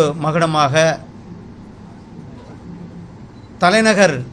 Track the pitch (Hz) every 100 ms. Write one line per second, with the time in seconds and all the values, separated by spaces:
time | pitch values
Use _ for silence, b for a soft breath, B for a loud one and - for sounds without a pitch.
0 | 151 165 151 165 165 151 143 156 160 147
1 | - - - - - - - - - -
2 | - - - - - - 175 175 175 -
3 | - - - - - - 180 214 220 208
4 | 185 131 127